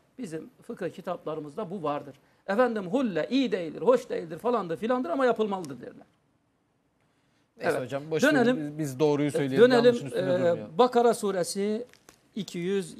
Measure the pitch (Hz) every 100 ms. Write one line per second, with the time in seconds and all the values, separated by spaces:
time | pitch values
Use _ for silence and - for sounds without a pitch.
0 | _ - 202 156 - _ - 233 170 -
1 | 180 170 156 156 147 160 185 196 151 147
2 | 139 - _ _ - 208 247 214 175 254
3 | 240 160 - 262 240 190 160 - 175 262
4 | - 190 170 170 233 240 180 - 226 254
5 | 330 277 254 226 214 190 175 123 - -
6 | - _ _ _ _ _ _ _ _ _
7 | _ _ _ _ _ _ 175 139 120 139
8 | 156 156 277 262 233 156 147 151 147 127
9 | 151 147 147 151 139 135 254 240 240 240
10 | 139 143 185 180 175 170 - 160 247 240
11 | 233 226 202 190 170 196 202 220 - _
12 | - _ _ 220 - 180 175 196 160